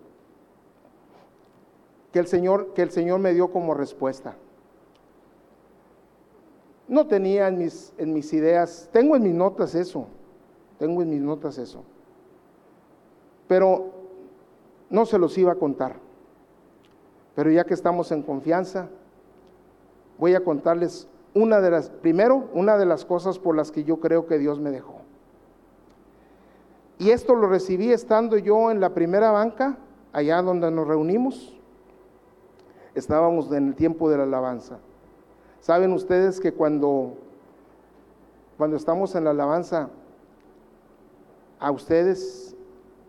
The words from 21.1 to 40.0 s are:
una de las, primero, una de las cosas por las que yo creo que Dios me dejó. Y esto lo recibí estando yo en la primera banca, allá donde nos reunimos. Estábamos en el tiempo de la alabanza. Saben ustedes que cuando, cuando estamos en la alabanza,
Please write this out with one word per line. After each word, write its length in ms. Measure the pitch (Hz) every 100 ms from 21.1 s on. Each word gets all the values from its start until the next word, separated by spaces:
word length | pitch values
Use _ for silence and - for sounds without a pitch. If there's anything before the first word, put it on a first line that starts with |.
| - _
una 280 | 202 226 214
de 100 | 185
las, 180 | 170 143
primero, 600 | - 165 165 226 269 262
una 240 | 160 202 208
de 80 | 185
las 200 | 156 -
cosas 340 | 175 180 185
por 160 | 180 156
las 160 | 147
que 140 | 156 151
yo 160 | 160
creo 260 | 165 165 165
que 100 | 156
Dios 220 | 143 147
me 100 | 147
dejó. 260 | 131 - - - - _ _ _ _ _ _ _ _ _ _ _ _ _ - _ - _ -
Y 120 | 190
esto 220 | 233 -
lo 140 | 240 202
recibí 440 | 185 185 185 220
estando 460 | 233 226 220 233 214
yo 320 | 202 214 226
en 120 | 214
la 120 | 185
primera 380 | - 170 190 220
banca, 460 | 208 226 226 262 262 - - _
allá 300 | - 147 170
donde 280 | 185 180 170
nos 180 | 165 151
reunimos. 720 | 156 160 202 262 262 - - - _ - - - _ _ _ _ _ - - -
Estábamos 560 | - 127 151 170 170 135
en 180 | 143 139
el 60 | 131
tiempo 340 | 160 160 160
de 80 | 147
la 60 |
alabanza. 540 | 135 131 127 120 - 120 - - _ _ _ _ _ _
Saben 320 | - 170 190
ustedes 460 | 180 185 185 190 185
que 140 | 175
cuando, 600 | - 156 151 147 139 127 - - - - _ _ _ _ _ _ _ _ _ _ -
cuando 180 | 151 151
estamos 400 | 151 170 190 185
en 80 |
la 60 | 156
alabanza, 580 | 147 143 160 170 170 143 -